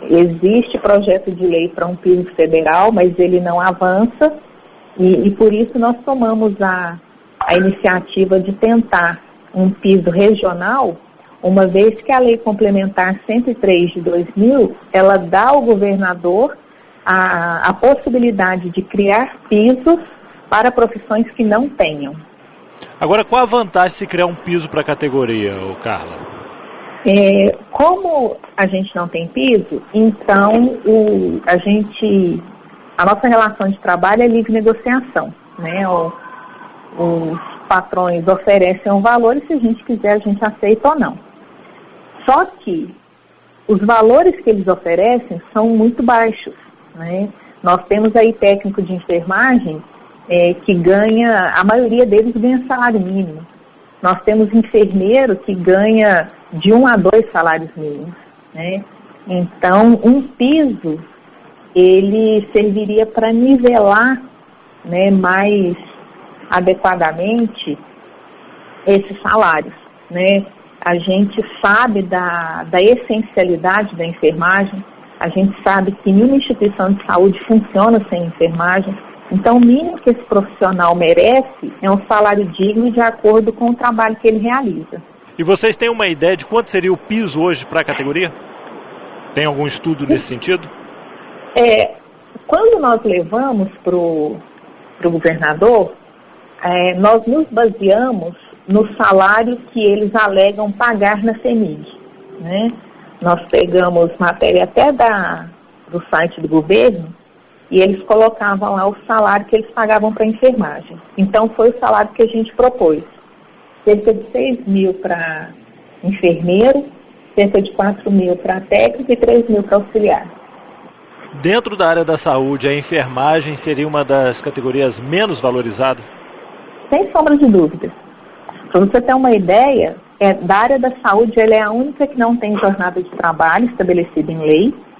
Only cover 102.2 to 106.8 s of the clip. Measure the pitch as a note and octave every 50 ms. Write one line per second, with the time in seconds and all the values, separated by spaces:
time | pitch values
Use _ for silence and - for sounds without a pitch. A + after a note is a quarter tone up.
102.2 | - - - - E3+ E3 F#3 G3+ A3+ A#3 A#3 - - - - - - - - -
103.2 | E3 F3 F3 E3+ - - - - F3 F3 F3 F3+ F3+ F3+ F3 E3+ E3+ E3+ - -
104.2 | F3+ F3 E3+ - - F3+ F3 F3+ F3+ F3+ - A#3 - D4 C#4+ B3 A#3+ A3+ G#3+ G3
105.2 | F3+ E3+ E3+ E3 E3 E3+ - - - - - - - - D#3+ E3+ - - E3+ D#3
106.2 | E3+ E3+ - - D#3+ D3+ D#3 D#3+ D3+ D#3 G3 A3